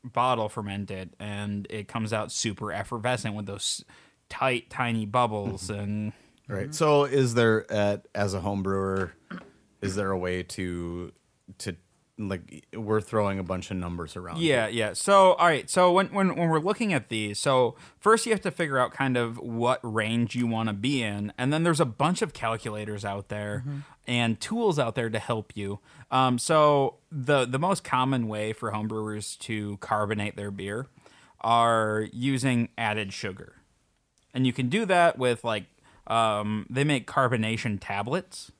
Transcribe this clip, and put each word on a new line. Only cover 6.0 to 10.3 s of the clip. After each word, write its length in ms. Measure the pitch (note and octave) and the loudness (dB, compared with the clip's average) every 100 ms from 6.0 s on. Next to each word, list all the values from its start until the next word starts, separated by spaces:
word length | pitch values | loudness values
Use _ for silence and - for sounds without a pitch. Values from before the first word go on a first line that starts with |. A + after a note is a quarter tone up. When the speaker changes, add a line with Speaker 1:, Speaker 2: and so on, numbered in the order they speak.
| G#2+ - _ _ - | -4 -8 _ _ -8
Speaker 2:
Right. 140 | G2+ | -6
Speaker 3:
Mm-hmm. 80 | C3+ | -6
Speaker 2:
So 320 | D3+ D#3 D3 | 0 6 6
is 300 | C#3 C#3 B2+ | 6 4 4
there, 360 | A#2 A#2 A2 - | 6 6 4 2
at, 340 | G#2+ G2+ G2+ - | 0 2 0 -4
as 200 | - G#2 | -2 -2
a 60 | F#2+ | 0
home 220 | F#2 G2+ | -2 -2
brewer, 520 | G2 G2 F#2+ F#2+ F2+ - _ - - _ _ _ | -2 0 0 0 -4 -8 _ -16 -16 _ _ _
is 140 | G2+ F#2+ | -4 -2
there 140 | G2 | -2
a 80 | F#2+ | -2
way 240 | F2+ | -2